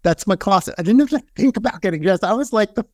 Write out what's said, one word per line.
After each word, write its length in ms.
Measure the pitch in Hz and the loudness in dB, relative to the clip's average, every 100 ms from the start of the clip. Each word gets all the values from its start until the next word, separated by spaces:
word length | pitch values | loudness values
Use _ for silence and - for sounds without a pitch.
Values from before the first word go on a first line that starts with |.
That's 240 | 170 165 - | -2 -2 -2
my 80 | 185 | -2
closet. 400 | - 185 - - | 2 0 0 -4
I 60 | |
didn't 160 | 170 247 | 2 4
have 220 | 285 294 | 4 -2
to 60 | - - | -6 0
think 220 | 269 233 | 0 0
about 240 | 240 - | -4 -4
getting 200 | 190 160 | -4 -2
dressed. 220 | 160 180 | 0 0
I 100 | 185 | 0
was 200 | 226 285 | -2 0
like 220 | 226 208 - | 0 0 -2
the 100 | - | -8